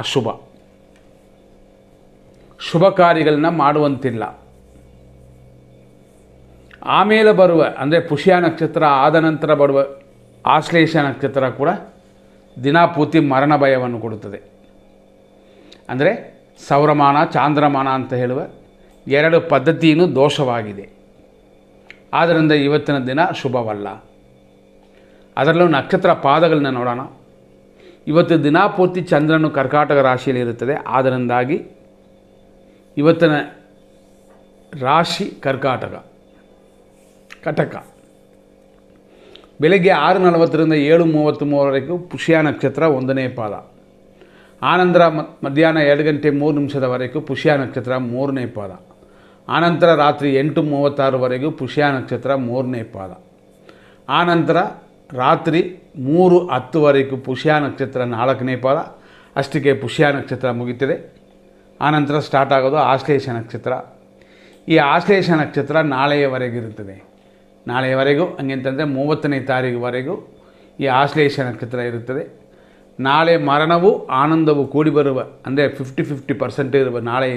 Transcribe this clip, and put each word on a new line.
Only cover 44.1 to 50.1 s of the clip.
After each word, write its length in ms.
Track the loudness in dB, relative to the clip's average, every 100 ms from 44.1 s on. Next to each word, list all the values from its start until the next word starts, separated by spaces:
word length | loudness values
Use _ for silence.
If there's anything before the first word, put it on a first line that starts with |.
| _ -20 -20 -20 -6
ಆನಂತರ 420 | 0 2 4 6 4
ಮ-, 160 | 2 -8 -8
ಮಧ್ಯಾಹ್ನ 360 | -6 2 2 4 2
ಎರಡು 120 | 2 2
ಗಂಟೆ 200 | 0 0 0
ಮೂರು 140 | 0 0
ನಿಮಿಷದವರೆಗೂ 600 | -2 -2 -4 -4 -4 -8 -8
ಪುಷ್ಯ 240 | -4 0 0
ನಕ್ಷತ್ರ 320 | -2 -6 -4 -4 -4
ಮೂರನೇ 340 | -4 -4 -4 -8 -10
ಪಾದ. 160 | -14 -14 -20 _ _ _ _ _ -4
ಆನಂತರ 420 | 0 0 2 4 4
ರಾತ್ರಿ 280 | 4